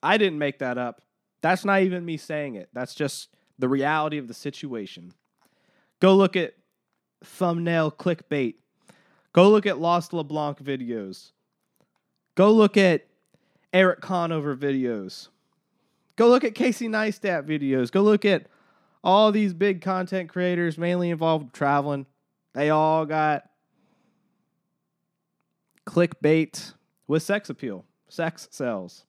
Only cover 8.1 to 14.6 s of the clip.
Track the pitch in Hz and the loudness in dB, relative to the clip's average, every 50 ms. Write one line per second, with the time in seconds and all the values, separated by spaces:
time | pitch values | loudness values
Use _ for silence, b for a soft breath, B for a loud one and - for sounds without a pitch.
8.1 | 170 160 - _ 151 143 135 117 - _ _ _ _ _ b b b b b b | -2 -2 -4 _ -4 -2 -2 -2 -4 _ _ _ _ _ b b b b b b
9.1 | b b b b b 170 180 202 214 214 202 208 180 127 160 170 175 175 165 - | b b b b b 6 6 8 6 4 2 0 -4 -2 -2 0 0 0 -2 -4
10.1 | - 170 156 143 151 151 151 147 143 _ 143 135 139 131 127 120 120 113 101 95 | -8 -8 -8 -6 -6 -6 -6 -6 -8 _ -8 -8 -8 -6 -6 -6 -6 -8 -8 -10
11.1 | 95 - - _ _ _ _ _ _ _ _ _ _ _ _ _ _ _ _ _ | -12 -16 -18 _ _ _ _ _ _ _ _ _ _ _ _ _ _ _ _ _
12.1 | _ _ _ _ _ - 190 208 214 226 214 202 - 214 196 185 165 - - _ | _ _ _ _ _ 4 6 6 6 6 6 4 4 4 4 4 2 0 -2 _
13.1 | _ _ _ _ _ _ _ _ _ _ _ _ - 185 190 185 175 - - - | _ _ _ _ _ _ _ _ _ _ _ _ 2 4 4 4 2 -2 -6 -6
14.1 | 190 180 170 165 165 160 143 147 139 127 | -4 -4 -2 -2 -4 -4 -4 -4 -6 -4